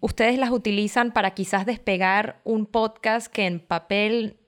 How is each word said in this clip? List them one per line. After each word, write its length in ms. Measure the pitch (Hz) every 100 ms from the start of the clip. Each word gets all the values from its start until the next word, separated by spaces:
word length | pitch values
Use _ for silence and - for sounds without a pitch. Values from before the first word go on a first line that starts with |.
ustedes 360 | - - 226 254
las 100 | 254
utilizan 600 | 240 214 202 208 247 240
para 200 | 226 190
quizás 340 | 190 185 202 196
despegar 760 | 220 - 185 185 196 214 -
un 220 | - 220 208
podcast 640 | 233 220 220 226 226 226
que 180 | - 190
en 140 | 175
papel 800 | - 170 - 202 208 233 220 -